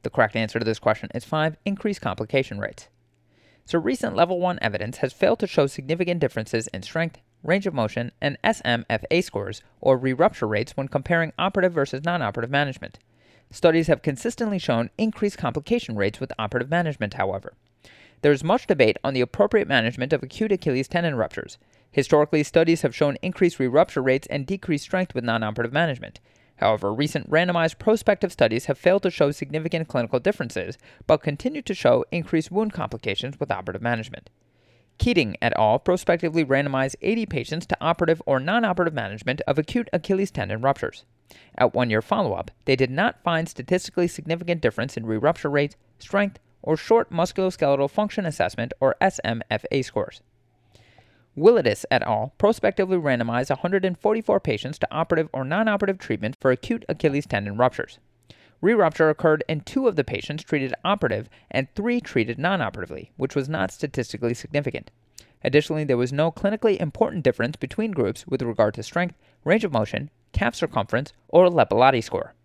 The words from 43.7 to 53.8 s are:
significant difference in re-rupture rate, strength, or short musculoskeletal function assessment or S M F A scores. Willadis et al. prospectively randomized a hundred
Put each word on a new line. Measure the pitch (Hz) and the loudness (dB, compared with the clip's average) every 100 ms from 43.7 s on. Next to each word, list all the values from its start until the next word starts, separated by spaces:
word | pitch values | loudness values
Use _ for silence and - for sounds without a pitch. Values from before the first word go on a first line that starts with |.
| 180 - - 175 | -2 -2 -2 -2
significant | - 156 165 175 170 | -2 -6 -6 -2 0
difference | 123 - 135 - | 0 -2 -6 -6
in | 113 | -4
re-rupture | 110 143 170 147 | 0 2 0 0
rate, | 143 143 - _ _ | 0 -2 -4 _ _
strength, | - 202 202 - _ _ | -4 -2 -2 -4 _ _
or | - - | -4 -4
short | - 226 - | 4 2 2
musculoskeletal | 170 175 - 190 - 143 139 139 | -2 -2 0 -2 0 0 2 0
function | - 208 - 175 | 0 -2 -2 -6
assessment | - 92 - 120 - | -2 -2 -2 -8 0
or | 135 - | 0 4
S | 190 - | 0 0
M | - 117 - | -4 -4 -2
F | 110 - | -4 -2
A | 139 | -2
scores. | 123 - 95 - _ _ _ _ _ _ _ _ _ _ _ - | -2 -4 -6 -10 _ _ _ _ _ _ _ _ _ _ _ 4
Willadis | 175 233 131 107 - | 6 6 2 0 0
et | 127 | 0
al. | - 107 113 _ | 0 -2 -4 _
prospectively | 208 226 208 190 190 185 | 2 2 0 0 0 2
randomized | 151 123 117 120 131 | 2 0 0 -2 -2
a | 135 | -2
hundred | 175 190 | 0 0